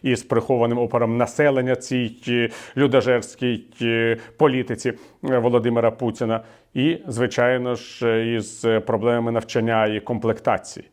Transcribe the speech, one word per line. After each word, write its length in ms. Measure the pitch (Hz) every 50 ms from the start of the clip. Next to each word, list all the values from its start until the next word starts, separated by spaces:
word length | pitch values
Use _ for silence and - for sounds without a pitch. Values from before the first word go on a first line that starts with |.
| -
із 200 | 131 120 113 -
прихованим 560 | - 123 113 - - 131 117 117 117 120 120
опором 380 | 120 - - 117 113 113 117
населення 600 | 120 120 117 - - 147 147 135 131 127 127 127
цій, 400 | 123 - - 131 127 120 110 117 - - 120
е, 200 | 120 120 117 113 - - - - -
людожерській, 880 | 135 143 131 131 131 113 127 123 117 - - - - 127 123 117 110 - - _ - 120
е, 340 | 117 117 113 113 113 117 117 - - -
політиці, 560 | - 156 143 127 127 120 123 117 - - 123 117 - - - - _ -
е, 140 | 131 131 120
Володимира 520 | 113 123 120 120 113 123 117 117 117 117
Путіна. 500 | 117 - 127 113 107 - 127 110 113 113 113 - - - _ _ -
І, 240 | 131 131 160 165 170 -
звичайно 680 | 165 110 117 127 123 - 127 120 123 127 123 123 123 123
ж, 520 | 120 - - - - 120 117 113 113 113 117 117
із 320 | 110 101 - - - - 113 113 110 113
проблемами 460 | - 113 101 110 120 120 117 117 117 117
навчання 540 | 113 113 - - 123 110 117 113 110 110
і 140 | 107 107 104
комплектації 840 | - - 120 104 - 113 110 - - 123 104 92 - - - - - _